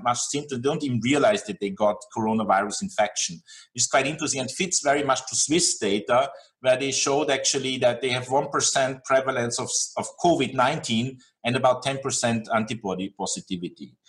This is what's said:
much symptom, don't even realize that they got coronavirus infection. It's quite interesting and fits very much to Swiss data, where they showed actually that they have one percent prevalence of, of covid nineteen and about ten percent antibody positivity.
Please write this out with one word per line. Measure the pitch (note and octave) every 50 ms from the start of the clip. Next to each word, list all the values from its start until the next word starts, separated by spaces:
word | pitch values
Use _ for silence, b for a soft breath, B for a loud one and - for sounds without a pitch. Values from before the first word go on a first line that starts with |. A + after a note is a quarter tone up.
much | - B2 A#2+ -
symptom, | - - - C#3+ C#3+ D3 C3+ A#2+
don't | A#2+ C#3 D#3+ -
even | D3 C3+ B2 A2+
realize | G#2+ B2+ D3 C#3+ C3 - - G2+ -
that | - F#3+ -
they | G2+ G2+
got | G2 - G#2+ G#2 G#2 - - - -
coronavirus | A#2 A2 A2 A2 A2 G#2+ F#2+ F#2+ F#2+ G#2 G2+ G2+ -
infection. | G2+ F2+ - - G#2 - - - - - E2+ D#2+ B B B B B B B
It's | A#2+ -
quite | - - C#3 C3+
interesting | D3 D#3 D3+ D#3 C3 C3 C3+
and | B2 A#2
fits | - - F#3 F3 - -
very | - C#3+ C#3 D3
much | C#3+ C3+ C3 - - -
to | B2
Swiss | - - - D#3 F3 E3+ - - -
data, | A2+ G2+ G2+ G#2 G#2 - A#2+ B2 C#3 C#3 B B B B B B
where | - C3 B2+
they | B2+ C#3 C3+
showed | B2+ - - D3 C#3 C#3+ D3+ C#3
actually | C3+ C3+ C3+ - - C3+ C3 C3 C3 B2+
that | B2+ A#2+ A#2+ -
they | C#3 B2+
have | B2 B2+ B2 -
one | C3 C#3+ - -
percent | - D3 C3 - - C#3+ C3+ C3 C3+ C3+ -
prevalence | - C3+ C3+ C3+ C3+ C3 B2 A#2+ A#2 A#2 -
of, | A#2 G2+ - - - - -
of | A2 G#2 - - -
covid | - F3 E3 C#3 C3 A2+
nineteen | B2+ C3 B2 C3+ D#3 D3 - - A#2 A2 B2 C3+ C3+ b b b b b -
and | A#2+ B2+
about | C3 B2+ B2+ B2 B2
ten | - C3+ C#3 C3+
percent | C3+ C3 A#2+ - - A#2 A2+ A2+ G#2+ - A2+
antibody | A2 G#2+ - G#2+ G#2 - F#2+ F#2 F2+ F#2+ F#2+ - -
positivity. | F#2+ F2 - F#2+ - - F#2+ F2 F2+ E2+ - - C#2+ B1+ - _ b